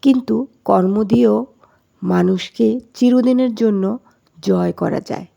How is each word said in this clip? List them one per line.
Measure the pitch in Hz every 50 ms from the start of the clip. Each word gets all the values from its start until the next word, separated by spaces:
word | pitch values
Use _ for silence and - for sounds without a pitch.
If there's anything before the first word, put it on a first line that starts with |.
কিন্তু | - 277 262 254 254 - 220 220 269 - _ _ _
কর্ম | - 196 190 185 185 196 214 220
দিয়েও | 190 233 240 240 220 208 220 254 - _ _ _ _ _ _ _ _ _ _ -
মানুষকে | 180 180 180 180 185 190 180 - - _ - 233 220 220 254 - _ _
চিরদিনের | - 254 247 247 254 240 247 254 247 254 254 226
জন্য | 214 226 220 208 196 190 190 220 254 _ _ _ _ _ _ _ 165
জয় | 156 196 190 180 180 175
করা | 175 - - - - -
যায়। | - - - - 190 - _